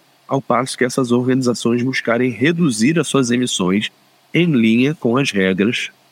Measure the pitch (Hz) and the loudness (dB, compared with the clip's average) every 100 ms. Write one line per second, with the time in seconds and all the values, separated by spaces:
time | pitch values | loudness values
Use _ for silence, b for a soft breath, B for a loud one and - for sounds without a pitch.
0 | _ _ - 135 - 120 127 - 127 - | _ _ -6 -6 -2 -2 -2 -2 -2 0
1 | 120 120 127 131 123 113 117 120 127 131 | 0 0 2 0 0 -2 -2 0 -2 -4
2 | - 117 127 113 147 170 165 107 123 165 | -2 0 -2 0 0 2 0 2 2 2
3 | 139 139 120 123 123 - 90 101 - - | 0 0 0 0 -2 -2 0 0 -2 -10
4 | _ _ _ 160 175 127 113 113 135 156 | _ _ _ 0 2 2 4 2 0 0
5 | 120 120 - 101 95 92 104 123 - - | 0 0 0 0 0 2 0 -2 -8 -14
6 | _ | _